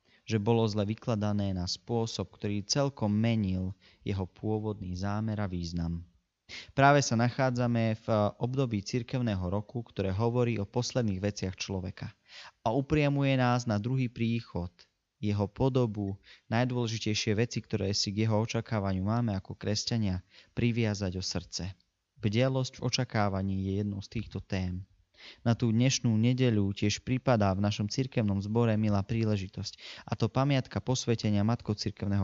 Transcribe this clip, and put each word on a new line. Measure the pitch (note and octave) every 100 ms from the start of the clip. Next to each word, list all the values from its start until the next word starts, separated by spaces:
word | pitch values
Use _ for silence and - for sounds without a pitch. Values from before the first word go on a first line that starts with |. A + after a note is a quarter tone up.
| _ _ -
že | A2+
bolo | G2+ A#2 A2+
zle | G#2
vykladané | G2+ A2 - A2 G#2 G#2 G2+
na | F#2+ F2
spôsob, | - - A#2 A2+ - F#2+
ktorý | - G#2+ G#2 G2+
celkom | C#3+ C#3 - G#2+
menil | G#2 A2+ A2+ G2+ F#2 F#2 - - _
jeho | - G2 F#2
pôvodný | - G#2+ G#2+ G#2+ G2+ F#2 F2+
zámer | G2+ G#2 A2 G#2
a | G#2
význam. | F2+ E2+ E2+ E2 E2+ E2+ _ _ _ - - -
Práve | - C#3 C#3+
sa | C3
nachádzame | A2+ A#2+ - C3 B2 B2 A#2 A2+ A2
v | - A2 G#2 -
období | A#2+ C3 C3 A2
cirkevného | F#2+ B2 A#2 C3 A#2+ G2 F2+
roku, | G2+ G#2 B2 A#2
ktoré | - F#2+
hovorí | F#2+ A#2 B2 A#2+ A2
o | G2+
posledných | B2 A#2+ C3 A2+ F#2
veciach | G#2 G#2 F#2
človeka | F2+ - G2 F#2 - G#2+ - _ - - - A#2
a |
upriamuje | B2 C3+ D3+ C#3+ C#3+ C#3 C3+
nás | B2 B2 A#2+
na | G#2
druhý | A2+ C3 B2
príchod, | - A#2 A#2 - F2+ F2 - - _ _ _
jeho | G#2+ G2+ G2
podobu, | - C3 B2+ A#2+ G#2 G2 G2 - - -
najdôležitejšie | A2+ B2+ B2 A#2 A2 - A2 - G#2
veci, | A#2+ -
ktoré | - G#2 G2
si | G2+ -
k | G2 A2
jeho |
očakávaniu | G#2+ A2+ A2+ A2 A2+ G2 F#2+ F#2+
máme | A#2 A#2+ F#2+
ako | -
kresťania | F#2+ G#2 G#2 - A#2+ G#2 F#2 - - - -
priviazať | A#2+ A#2 A2+ G2 G2
o | F2+
srdce. | F2+ F#2 F2+ - F2+ - _ _ _ -
Bdelosť | A2 G#2+ C3 C3 C3 -
v | B2
očakávaní | - B2 A2+ G2+ F#2+ G2 F#2+ F#2+
je | G2
jednou | G#2 G2+
z | -
týchto | A2+ - G#2
tém. | - G2 F2+ F2+ G2 _ _ _ - -
Na | - A2+
tú | A#2+
dnešnú | A2+ B2+ B2+ B2
nedeľu | A2 A#2 B2+ B2+ G#2+ G2
tiež | G2+ G#2 -
pripadá | - B2+ - A#2 G2+
v | F#2+
našom | G2+ G#2 G#2
cirkevnom | - C3 - G#2+ G2
zbore | G2+ A2+ A#2 G#2+
milá | G#2+ G2+
príležitosť, | F#2 A2+ A2 G#2 F#2+ - G2 - - - -
a |
to | - A2
pamiatka | - C#3 C3+ - -
posvetenia | - B2+ - A#2 A2 G#2
matkocirkevného | G#2 A#2+ - G#2+ - - G2+ G2+